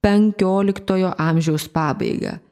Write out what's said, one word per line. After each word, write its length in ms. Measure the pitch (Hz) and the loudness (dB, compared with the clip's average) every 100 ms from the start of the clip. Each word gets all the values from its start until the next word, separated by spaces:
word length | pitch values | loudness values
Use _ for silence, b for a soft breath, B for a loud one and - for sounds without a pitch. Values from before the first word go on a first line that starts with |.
penkioliktojo 1080 | 208 208 214 208 185 190 196 196 - 190 185 - | 4 4 2 2 0 2 0 -2 -2 0 0 0
amžiaus 480 | 160 165 160 151 - | 0 2 0 -2 -4
pabaiga. 680 | 165 156 - 57 - - - _ | -4 -2 -2 -4 -4 -6 -10 _